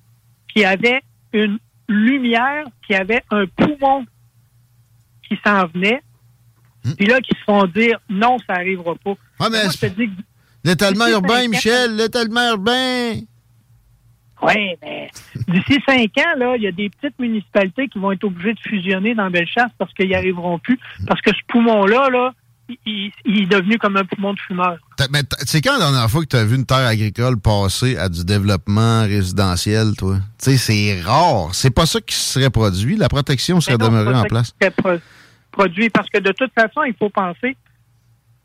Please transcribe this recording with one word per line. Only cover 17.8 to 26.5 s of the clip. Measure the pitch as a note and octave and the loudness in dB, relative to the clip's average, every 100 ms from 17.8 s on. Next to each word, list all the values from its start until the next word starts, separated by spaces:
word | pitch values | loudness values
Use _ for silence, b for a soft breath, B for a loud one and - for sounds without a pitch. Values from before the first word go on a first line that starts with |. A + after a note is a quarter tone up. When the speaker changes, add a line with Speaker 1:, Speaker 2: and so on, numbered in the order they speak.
| C#4 | -6
Speaker 1:
qui | G3+ | -4
vont | G3 | -4
être | F#3+ | -2
obligées | G#3 F3 F#3+ | -4 -4 -6
de | G#3+ | -6
fusionner | - G#3 F3+ F#3+ G#3+ A3+ | -6 -6 -4 -2 -2 -2
dans | F#3+ | -2
Bellechasse | F3 E3+ - B3 - | -2 -2 -2 -2 -2
parce | F#3 | -8
qu'ils | - F#3+ | -2 -2
n'y | |
arriveront | F#3 F#3 F3 F3 E3+ | 0 -2 -2 -4 -4
plus, | - B3+ B B F#2+ | -2 -4 B B -4
parce | F3 | 0
que | A3 | 0
ce | G3 - | -2 0
poumon-là, | A#3+ A#3 G#3+ G3 A#3 C#4 | 2 4 4 4 4 4
là, | B3+ B3+ - _ _ - | 2 0 -4 _ _ -20
il, | A#3+ A3 | -14 -10
il, | G#3 G3+ - | -8 -8 -6
il | - G3+ | -2 0
est | F#3 | 2
devenu | G3+ F3+ A3+ | 2 2 0
comme | G#3 G3 | 0 0
un | |
poumon | F#3+ G#3 G3 | -2 -4 -4
de | G3 | -6
fumeur. | - F3+ F3+ E3 - - | -6 -2 -2 -4 -12 -6
Speaker 2:
T'as, | C3+ | -2
mais | C#3+ | -2
t'as, | C#3 - | -2 -6
c'est | B2+ D#3 | -2 0
quand | B3+ | 2
la | C#4 D#3 | 2 2
dernière | C3+ A2+ | 2 2
fois | C#3+ | 0
que | D#3 | 0
t'as | B2 | 0
vu | G#2+ | 2